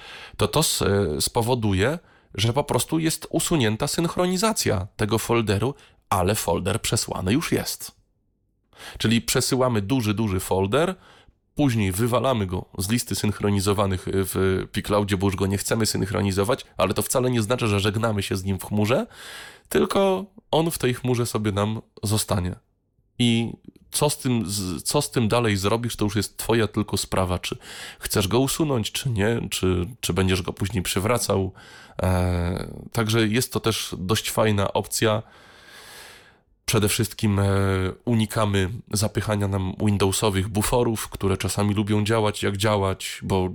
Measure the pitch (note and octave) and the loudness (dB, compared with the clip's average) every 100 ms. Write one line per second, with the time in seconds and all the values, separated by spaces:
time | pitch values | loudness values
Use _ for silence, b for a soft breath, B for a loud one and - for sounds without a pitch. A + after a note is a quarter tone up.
0 | B B B B G2+ D3 D#3+ - F2 G2+ | B B B B 0 2 0 0 2 2
1 | F#2 C#2+ - A#2+ A2+ B2+ G#2+ F#2 A2+ E3+ | 2 0 -2 -2 0 0 2 2 2 -2
2 | b b b - A2+ B2+ C#3+ B2 - D#3+ | b b b -2 0 0 0 0 0 0
3 | D#3+ - - D#3+ - E3 G#2+ G#2+ C#3+ - | 0 -2 -4 -2 0 2 2 0 -2 0
4 | E3 - F3+ F#3 A3 A3 - G#2 F#2 - | -2 0 0 2 0 0 0 -2 -4 -4
5 | G#2+ A2 - A#2 G#2+ G2 A#2 - B B | 0 0 0 0 2 0 0 -4 B B
6 | - G2+ F2+ G#2+ - E2+ F2+ F#2+ - - | -4 0 2 0 0 0 0 -4 -2 -2
7 | - - F#2 C3+ - - - - - - | -2 -2 0 0 0 -2 -2 -8 -12 -18
8 | _ _ _ _ _ _ _ B B B | _ _ _ _ _ _ _ B B B
9 | A2 A2+ - C3+ - B2+ B2+ A2+ G2 C3+ | 0 0 0 -2 0 2 2 0 0 0
10 | G#2+ G#2 A2 F#2 - F#2+ G2 C3 F3 F#3 | 0 0 0 -2 0 0 2 2 0 -2
11 | B B B _ _ - C#3+ A2+ G2 F2+ | B B B _ _ 0 2 4 2 2
12 | A#2+ A#2+ B2+ A#2+ F#2+ F#2 - - F#2+ A#2+ | 0 2 2 0 -2 -6 -8 -6 -2 -2
13 | - G2 G#2+ - G#2 G2+ F#2+ G2+ G2 F#2+ | -2 -2 -2 0 0 2 2 2 0 -2
14 | - G2 F#2 F#2+ F#2+ F#2+ G2 - - G#2 | -2 -2 -2 0 2 0 -2 -6 0 0
15 | G2+ G2 G2 F#2 F#2+ G2+ - A2+ G#2+ G#2+ | 2 0 0 0 0 0 0 0 0 0
16 | G2+ G2 G2 F#2+ G2 C3 - b F#2+ G#2 | -2 0 0 2 2 0 -4 b 0 0
17 | G#2+ C3+ B2+ A#2+ G#2 B2 A#2 G2+ G#2 G#2 | 0 0 2 2 0 0 0 2 0 0
18 | A2+ G#2 - G2 F#2+ F#2+ - G#2 G#2 C#3+ | 0 -2 -2 -4 -2 -4 -2 0 2 2
19 | A#3+ B B B B B B - G#3 G3 | 0 B B B B B B 0 2 2
20 | G3 F#3+ G3 - - D3 E3 - B2+ B2 | 2 2 -4 -14 -2 0 0 0 -2 0
21 | B2+ A#2+ A#2+ A2+ G#2+ G2 G#2 A2 - - | 0 0 0 -2 0 0 0 -2 -10 -6
22 | G#2 G#2+ - G2 F2+ - _ _ _ _ | 0 0 0 -2 -2 -6 _ _ _ _
23 | _ - A#2+ A#2 A2+ - - - - - | _ 0 2 2 -2 -8 -18 -20 -8 -2
24 | D3 - C3 A#2+ F2 G#2 F#2 D#2 - D3 | -2 0 -2 0 0 -4 -4 -4 -2 -2
25 | - C3+ A2 A#2 A#2 G2+ G2 A2+ A#2 - | 0 0 2 2 2 2 0 0 -2 -2
26 | G#2+ G2+ - - - A#2 G#2 - G#2 G2 | -2 -2 -4 -4 0 2 2 -2 -4 -4
27 | - G2 F#2 F2+ - - B B B B | -2 -2 0 -2 -4 -10 B B B B
28 | - - F#2 B2 C3+ - D#3 B2+ G2+ - | -4 -2 2 2 2 0 0 0 -2 -4
29 | C3+ G#2+ G#2 A#2 - - F#2 F2+ F2 - | -2 0 2 0 -2 -2 0 0 -2 -6
30 | - F2+ F#2+ F#2 - - G2 F#2+ E2+ G2 | -4 0 2 0 -2 -4 -4 -4 -2 0
31 | G2+ A#2+ - G2 F#2+ - B B B B | 0 0 0 0 0 -6 B B B B
32 | F#2 F#2 F2+ F2 E2+ F#2+ - - - - | 2 2 2 0 0 -4 -6 -12 -6 -2
33 | G#2+ A#2 A2 A2+ - A2 A2+ G#2+ - - | 2 2 2 2 0 -2 -2 -2 -4 -6
34 | F#2 A2 - - A2 G2+ G2 - G#2 - | -2 -2 0 0 2 2 0 -2 -2 0
35 | A2 G#2+ - B B B B B B B | 2 0 -4 B B B B B B B
36 | B B B B B _ - A2 G2+ - | B B B B B _ -2 2 2 2
37 | A2+ - A2 G2 G2 G2 G2 F#2+ F#2 - | -2 0 2 4 4 4 2 2 0 -2
38 | - A#2 A2 A#2 G#2 G2 F2+ A#2 - G2+ | 0 2 2 0 2 2 0 -4 -6 -2
39 | G#2 - G2+ G#2 G2+ G2 F#2 - G#2+ G2 | 0 -2 0 0 0 0 -2 0 2 4
40 | G2 F#2 A2 F#2+ F#2+ G#2 G#2 B2 A#2 A2 | 2 2 2 2 0 0 2 2 2 0
41 | - - F#2+ F#2+ F#2+ - G#2 G2+ G#2 G#2 | -6 -2 0 0 -2 0 0 2 2 2
42 | G#2 A2+ G#2 G2+ G2+ G2 A2 G#2+ G2 F#2+ | 2 2 2 0 -2 0 2 2 0 -2
43 | - - - F#2+ F#2 | -8 -8 -2 0 0